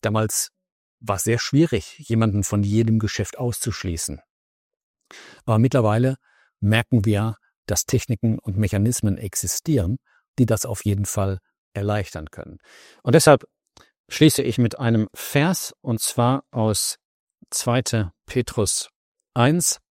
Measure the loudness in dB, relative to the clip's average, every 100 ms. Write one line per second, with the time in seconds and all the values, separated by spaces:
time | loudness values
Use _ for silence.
0 | 0 0 0 -2 -6 _ _ _ _ _
1 | -6 -4 0 -2 0 2 2 0 -6 -20
2 | -4 0 2 0 0 0 2 2 2 2
3 | 0 -4 -6 -4 -6 -4 -6 -6 -6 -6
4 | -6 -10 _ _ _ _ _ _ _ _
5 | _ -20 -20 -14 0 2 4 2 2 2
6 | 0 -2 _ _ _ _ 0 2 2 2
7 | 2 0 0 -6 _ _ -6 -6 -2 -2
8 | -2 -2 0 -2 -4 -2 0 0 0 0
9 | -2 -2 -6 -6 -6 -6 0 0 0 -4
10 | _ _ _ 0 2 2 -2 -4 -2 -2
11 | -2 -2 -2 -4 _ _ _ -6 -2 -2
12 | -4 -10 -14 -14 -16 -18 _ -20 -20 _
13 | 4 6 8 4 2 _ _ _ _ _
14 | _ 4 4 4 -2 0 0 0 0 0
15 | 0 -6 -4 0 0 -2 -6 -10 -6 -4
16 | -4 0 0 0 -4 -2 0 0 -4 -8
17 | _ _ _ _ -10 -6 -2 -2 0 -2
18 | -2 _ -4 -4 -2 -2 -2 -2 -8 _
19 | _ _ _ 2 2 4 0 -4 _